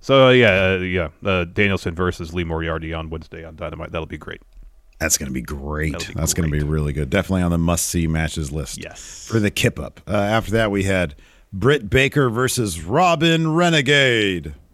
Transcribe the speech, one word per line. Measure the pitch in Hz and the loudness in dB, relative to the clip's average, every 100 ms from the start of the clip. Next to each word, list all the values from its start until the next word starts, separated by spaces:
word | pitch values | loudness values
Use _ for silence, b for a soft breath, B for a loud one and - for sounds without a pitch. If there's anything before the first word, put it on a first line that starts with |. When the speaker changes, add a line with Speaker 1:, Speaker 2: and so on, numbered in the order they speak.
Speaker 1:
So, | - 135 131 | 4 6 8
uh, | |
yeah, | 127 117 95 95 | 8 6 6 4
uh, | 95 | 2
yeah, | 92 90 80 - | 0 -2 -2 -4
uh, | 101 92 | -2 0
Danielson | 85 92 104 95 - | 0 0 0 0 -4
versus | 82 90 85 82 | -2 -2 -2 -6
Lee | 87 | -4
Moriarty | 85 82 82 80 80 | -4 -2 -4 -6 -6
on | 80 80 | -8 -8
Wednesday | 80 80 82 | -10 -12 -16
on | 82 80 | -16 -12
Dynamite. | 85 82 80 | -12 -10 -10
That'll | 85 80 | -8 -8
be | 80 | -12
great. | - - - - - - _ - | -12 -16 -18 -20 -20 -20 _ -6
Speaker 2:
That's | 78 - | -2 -2
gonna | 69 | -2
be | 64 | -8
great. | - 71 69 76 78 | -8 -10 -6 -4 -4
Speaker 1:
That'll | 73 82 | -4 -8
be | - | -4
Speaker 2:
That's | 80 | -2
gonna | - 80 | 0 0
be | 73 | 0
Speaker 1:
great. | 73 | 0
Speaker 2:
really | 78 73 | 0 -2
good. | 69 71 | -4 -2
Definitely | 90 90 95 | -2 0 0
on | 90 | 2
the | 85 | 2
must-see | 82 85 - 90 82 | 2 0 0 -2 0
matches | 80 78 - 73 | 0 -2 -4 -6
list. | 76 73 - | -6 -8 -10
Speaker 1:
Yes. | - - - - - | -14 -16 -18 -18 -4
Speaker 2:
For | 113 | 0
the | 104 | 0
kip-up. | - - - 67 - - | 0 -2 -2 -12 -12 -4
Uh, | |
after | 104 101 110 90 | -2 0 0 0
that, | 110 110 | 0 2
we | 101 | 0
had | 95 95 87 - b b b | 0 0 0 -6 b b b
Britt | 98 110 147 101 | -2 2 2 2
Baker | 131 135 143 131 | 2 2 2 2
versus | 110 127 - 110 82 | 2 0 0 -2 -4
Robin | 82 127 180 170 165 165 160 | -2 2 2 2 2 2 2
Renegade. | 156 175 160 135 143 131 117 104 90 78 71 _ | 2 2 2 4 4 4 4 2 0 -4 -14 _